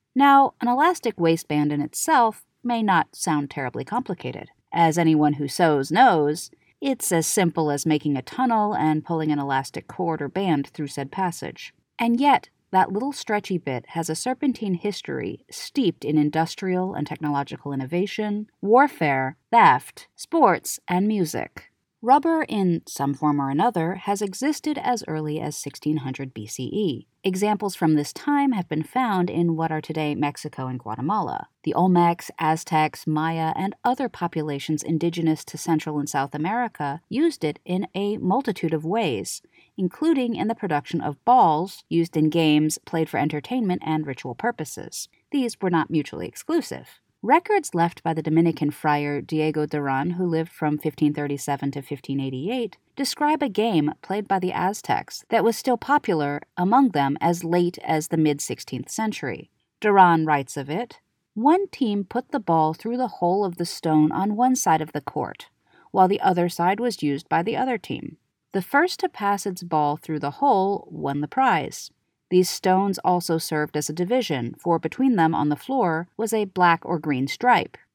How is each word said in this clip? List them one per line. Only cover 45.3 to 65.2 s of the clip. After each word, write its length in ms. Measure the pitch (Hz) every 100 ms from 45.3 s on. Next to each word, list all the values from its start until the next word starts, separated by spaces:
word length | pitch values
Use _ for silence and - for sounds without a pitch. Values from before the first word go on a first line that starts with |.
These 280 | 285 240 -
were 120 | 190
not 180 | 170 147
mutually 380 | 160 139 78 87
exclusive. 720 | - - 330 - - - - _ _
Records 500 | 196 311 - 415 -
left 300 | 175 170 -
by 100 | 165
the 80 | 160
Dominican 480 | 156 160 170 165 147
friar 520 | - 156 147 147 143
Diego 440 | - 156 156 151 147
Duran, 460 | 151 139 135 160
who 140 | 175 180
lived 240 | 160 160
from 260 | - 151 147
fifteen 380 | 156 - 151 151
thirty-seven 560 | 143 143 - 139 139
to 100 | 139
fifteen 380 | 135 139 - 139
eighty-eight, 580 | 135 131 170 254 233 - _ -
describe 460 | 277 - 294 302
a 80 | 277
game 420 | 190 226 175 147 -
played 240 | - 202 202
by 100 | 190
the 160 | 185
Aztecs 720 | - 185 214 - - - - -
that 140 | 226
was 140 | 214 226
still 200 | 269 240
popular 640 | - 294 - 165 143 143 - -
among 320 | 185 247 269
them 280 | 151 139 143
as 240 | 170 175
late 360 | 165 175 175 -
as 300 | - 156 151
the 80 | 160
mid-sixteenth 720 | 156 143 - 123 - 127 -
century. 580 | - 220 - 135 92 - _ _ _
Duran 440 | 214 196 180 165 156
writes 300 | 143 131 147
of 120 | 139
it, 300 | 170 240 - _ _ _
"One 340 | 214 262 370 403
team 340 | - 226 202
put 260 | 185 254 -
the 100 | 277
ball 360 | 190 160 156 160
through 220 | 226 247
the 100 | 247
hole 360 | - 175 190
of 140 | 196 175
the 80 | 170
stone 460 | - 165 156 151
on 240 | 180 208 208
one 200 | 254 254
side 260 | 185 156
of 100 | 156
the 100 | 147
court, 480 | - -